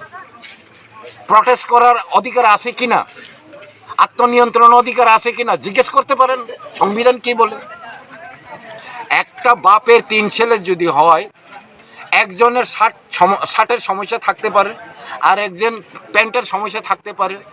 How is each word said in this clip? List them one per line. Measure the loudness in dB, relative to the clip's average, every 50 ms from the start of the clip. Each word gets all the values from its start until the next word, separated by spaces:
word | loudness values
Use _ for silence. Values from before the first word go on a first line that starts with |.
| -20 -20 -20 -20 -20 -20 -20 -20 -20 -20 -20 -20 _ _ _ -20 _ _ -20 -20 -20 -20 -20 -16 -4
প্রটেস্ট | 0 2 2 4 2 0 -2 -2
করার | 0 2 4 4 4 2 2 -2 -2
অধিকার | -2 -2 -2 0 -2 0 2
আছে | 2 2 0 -2 -8
কি | -6 -6 -4
না? | -2 -2 -2 -4 -6 -14 -20 -20 -20 -20 -20 _ -20 -20 -20 -20 -20 _ _ _ -8 0
আত্মনিয়ন্ত্রণ | 0 0 0 0 0 0 2 4 2 2 2 4 4 4 6 6
অধিকার | 4 4 2 2 2 4
আছে | 4 4 2 0 -4
কি | -4 -4 -4
না? | -4 -4
জিজ্ঞেস | -4 -4 -6 -2 -2 -2 0
করতে | 0 -2 0 0 2
পারেন | 2 2 0 0 -4 -8 -14 -16 -18 -18 -14 -4
সংবিধান | -2 -2 -2 0 2 2 2 2
কি | 0 -2 -4 0
বলে। | 0 0 -2 -2 -10 -16 -18 -20 -20 -18 -20 -20 -20 -20 -20 -20 -20 -20 -20 -20 -20 -20 -20 -20 -20 -20 -20 -20 -20 -20 -18 -16 -14 -6 -4
একটা | -4 -4 -4 _ _ -4 0 0 0
বাপের | 2 4 4 4 4 4 4 4 4 4 0
তিন | -2 -2 -2 -2
ছেলে | -2 -2 0 0 0
যদি | -2 0 -4 -2 -2 0
হয়, | 0 2 2 4 4 4 2 0 -6 _ _ _ -20 -20 -20 -20 _ _ _ -20 _ -20 -20 -10 -4
একজনের | -2 -2 -2 -2 0 0 2 2 2 0 -4
ষাট | -4 -2 -2 -2 -2 -2 _ _ -10
সম-, | -2 0 2 2 2 0 -4
ষাটের | -4 -2 -2 0 0 -2 -6
সমস্যা | -4 -6 -6 -6 -6 -8 -8
থাকতে | -6 -4 -4 -4 -4 -4 -2
পারে, | 0 0 0 0 -4 -14 -18 -20 -20 -20 -18 -16 -10 -2
আর | 0 0 0 0
একজন | -2 -8 -6 -4 -4 -4 -4 -6 -16 -18 -20 -20 -14 -4
প্যান্টের | -2 -2 -2 -2 -2 -6 -6
সমস্যা | -4 -8 -8 -8 -8 -10 -10
থাকতে | -6 -6 -6 -6 -8 -14 -8
পারে, | -6 -6 -6 -6 -10 -16 -20